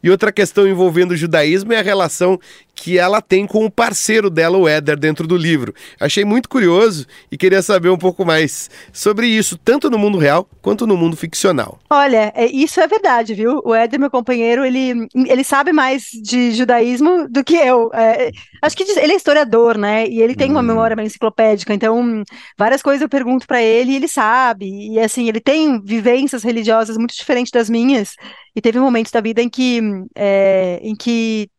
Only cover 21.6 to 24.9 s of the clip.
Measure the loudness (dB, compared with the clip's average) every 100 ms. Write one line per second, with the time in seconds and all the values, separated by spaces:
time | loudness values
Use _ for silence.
21.6 | -2 -2 0 0 -2 -4 -8 -16 -20 _
22.6 | -2 0 0 -2 0 -2 0 -2 -2 0
23.6 | 2 2 2 -2 -2 -2 0 2 2 -2
24.6 | -8 -12 -6